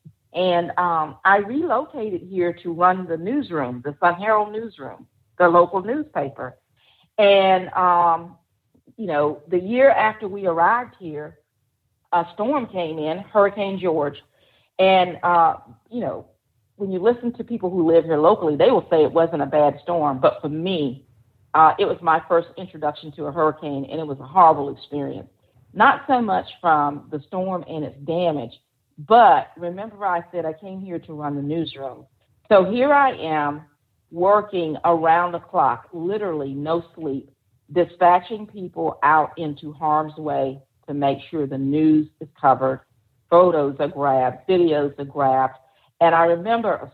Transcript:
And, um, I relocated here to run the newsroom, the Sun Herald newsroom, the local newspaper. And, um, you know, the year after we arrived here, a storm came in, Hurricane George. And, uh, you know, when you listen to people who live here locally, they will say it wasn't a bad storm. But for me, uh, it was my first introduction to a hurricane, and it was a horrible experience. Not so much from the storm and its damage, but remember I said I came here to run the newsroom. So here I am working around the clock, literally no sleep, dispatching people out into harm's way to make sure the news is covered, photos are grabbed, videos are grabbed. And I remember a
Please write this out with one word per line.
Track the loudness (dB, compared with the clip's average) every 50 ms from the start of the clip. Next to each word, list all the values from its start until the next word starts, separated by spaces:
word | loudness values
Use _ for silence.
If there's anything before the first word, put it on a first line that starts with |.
| _ -20 _ _ _ _ -4
And, | -2 0 2 2 0 0 -2 -2
um, | -2 -2 0 0 -2 -2 -4 -8 -2 2
I | 2 2
relocated | 2 2 -2 -4 -4 -2 -2 -2 -4 -4 -6 -10 -10 -8 -8 -8 -8
here | -10 -8 -4 -4 -2 -2 -4
to | -6 -10 -10
run | -2 2 2 2 2 0 -4
the | -8 -8
newsroom, | -8 -6 -4 -4 -4 -4 -4 -4 -4 -4 -4 -6 -8 -10
the | -12 -6 0
Sun | 0 0 0
Herald | 0 -2 0 0 0 0 -2 -6
newsroom, | -10 -10 -12 -14 -16 -16 -16 -16 -18 -20 _ _ _ _ _ _
the | 2 2 4
local | 6 6 4 4 0 -4
newspaper. | -4 -4 -6 -6 -6 -6 _ -6 -6 -6 -8 -10 -12 -14 -14 _ _ _ _ _ _ _ _ _ _ _ _
And, | 2 4 6 6 6 4 4 2 2 0 -4 -2
um, | 0 2 2 4 4 4 2 2 0 -4 -12 -20 _ _ _ _ _ _ _ _ _ _ _ _
you | -10 -8
know, | -4 -2 0 0 -2 -2 -6 -8 -4
the | -4 -4
year | -2 -2 0 4 4 4
after | 4 4 2 -2 -2 -4 -10
we | -10 -10 -4 -4
arrived | -2 0 2 2 2 2 0 -2 -8 -14
here, | _ -14 -12 -12 -12 -14 -14 -18 _ _ _ _ _ _ _ _ _ _ _ _ _ _ _ -2
a | -2 -2 -4 -6
storm | -6 -4 -2 -2 -2 -4
came | -6 -6 -6 -6 -6 -6
in, | -6 -4 -4 -6 -6
Hurricane | -10 -2 2 2 2 2 0 -2 -6 -6 -6
George. | -4 -2 -2 0 0 -2 -4 -6 -10 _ _ _ _ _ _ _ _ _ _ _ 2
And, | 4 4 6 4 4 2 -2 -4
uh, | 0 2 4 4 4 2 2 -2 -10 -20 -20 _ _ _
you | -10 -8
know, | -6 -6 -8 -10 -14 _ _ _ _ _ _ _ _ _ _
when | -10 -8 -6
you | -6 -2
listen | 0 0 0 0 -4 -8 -8
to | -8 -10
people | -10 -8 -6 -6 -4
who | -2 0 2
live | 4 4 4 4
here | 4 0
locally, | 4 4 4 4 4 0 -2 0
they | 2 4 4
will | 4 2 0 0
say | 2 2 2
it | 2
wasn't | 4 2 0 0 0 -4 -4
a |
bad | 0 2 2 2 2 0 -2 -6
storm. | -6 -4 -2 -2 -2 0 2
But | 0 0 0 0
for | -6 -8
me, | -6 -6 -4 -4 -4 -2 -4 -4 -6 -10 _ _ _ _ _ _ _ _ _ _ 4
uh, | 6 6 6 4
it | 2 -2
was | -2 -2 -4
my | 0 0 0 0 0
first | 0 0 0 0 -2 -10
introduction | -16 -16 -14 -12 -8 -6 -6 -6 -8 -14 -18 -14
to | -10 -10
a | -8
hurricane, | -4 -2 -2 -2 -2 -4 -8 -8 -8 -8 -8 -8
and | -8 -8
it | -8
was | -8 -10 -12
a | -12
horrible | -2 4 6 6 6 6 2 -2 -6 -8
experience. | -12 -14 _ -8 -8 -6 -8 -8 -12 -14 -18 _ _ _ _ _ _ _ _ -2
Not | 2 2 2 2 2 0
so | 0 0 0
much | 0 0 -2 -2 -4 -6 -14 _
from | 0 2 2 2 2 -2 -4 -8 -12 -12
the | -12 -12 -12
storm | _ -8 -6 -6 -4 -6 -8 -8 -8
and | -10 -8 -8
its | -10 -12 -12 -8
damage, | -6 -4 -2 0 0 -2 -2 -6 -10 -14 _ _ _ _ _ _ _ _ -20 0
but | 4 6 8 8 8 6 4 2 -4 -12
remember | -12 -10 -10 -10 -10 -12 -14 -12 -6 -4
I | -2 -2 -4 -6 -6
said | -8 -6 -6
I | -6 -8
came | -10 -14 -14 -14 -14
here | -12 -10 -12 -12
to | -12 -14 -14
run | -10 -8 -8 -6
the | -6
newsroom. | -6 -4 -4 -4 -6 -6 -8 -12 -12 -14 -14 -16 -20 _ _ _ _ _ _ _ _ _
So | 4 4 4
here | 4 0 0 2 2
I | 4 4 4 2 0
am | -4 -6 -4 -2 -2 -2 -4 -6 -8 -14 _ _ _ _ _ _ _ _ _
working | -6 0 2 4 4 2 2 -2 -4 -4 -4 -4 -6 -2 0
around | 0 0 2 2 2 2 2 2 -2
the | -4 -8
clock, | -10 -4 -2 0 0 0 0 -2 -8 _ -12
literally | -8 -6 -6 -4 -4 -4 -6 -6 -6 -6 -8 -8
no | -8 -4 -4 -4 -4 -4 -8 _
sleep, | -10 -8 -8 -8 -8 -10 _ _ _ _ _ _ _ _ _
dispatching | -2 0 0 0 0 2 4 4 4 4 2 -4 -10 -12 -14
people | -16 -14 -14 -14 -12 -8 -6 -6 -6 -4 0 2
out | 2 4 2 2 0 -6
into | -8 -8 -8 -8 -10 -14 -16
harm's | -12 -6 -4 -2 0 0 -2 -4 -10
way | -10 -8 -6 -4 -4 -4 -4 -6 -10 _ _ _ _ _
to | -10 -6
make | -2 -2 -2 -2 -4 -8 -10
sure | -6 -6 -6
the | -6 -6
news | -6 -4 -2 0 2 2 4 4 2 2 -2 _ _
is | -20 -20 _ _
covered, | 2 2 2 2 0 -2 -2 -4 -10 _ _ _ _ _ _ _ _ _
photos | 6 6 6 6 4 2 0 -2 -2 -4
are | -6
grabbed, | -6 -4 -2 0 0 2 2 0 0 -4 -6 -2 0
videos | 2 2 2 2 2 0 -2 -4 -6 -8
are | -12
grabbed. | -10 -4 -2 0 2 2 2 0 -2 -4 -10 _ _ _ _ _ _ _ _
And | 2 4 4
I | 4 4
remember | 4 2 0 0 -2 -2 -2 0 -2 -4
a | -4 -6 -14